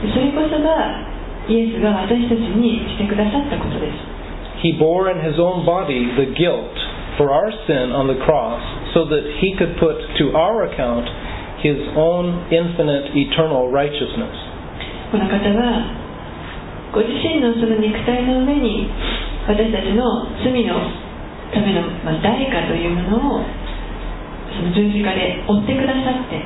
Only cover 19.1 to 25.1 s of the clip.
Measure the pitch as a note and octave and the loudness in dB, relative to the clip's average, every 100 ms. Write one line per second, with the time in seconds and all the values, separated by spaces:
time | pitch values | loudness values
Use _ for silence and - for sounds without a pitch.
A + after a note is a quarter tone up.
19.1 | - - - - G#3 A3+ G#3 F#3+ G#3 B3 | -4 -6 -6 0 2 2 0 2 2 2
20.1 | G#3+ - - B3 B3+ G3+ E3 - - - | 0 -4 -2 0 2 0 0 -4 -6 -10
21.1 | - - - - G#3+ G3+ F3+ E3+ E3+ E3 | -12 -12 -14 -4 0 2 2 0 -4 -2
22.1 | D#3 G3 A#3+ F3 F3 D#3+ E3 E3+ F3 F#3 | 0 2 2 0 0 0 -2 0 0 2
23.1 | A3 C#4 A3+ - - - - - - - | 2 2 0 -4 -6 -8 -8 -8 -8 -8
24.1 | - - - - - F3 F3+ G#3 G#3 G3+ | -10 -12 -12 -10 -4 0 2 2 2 0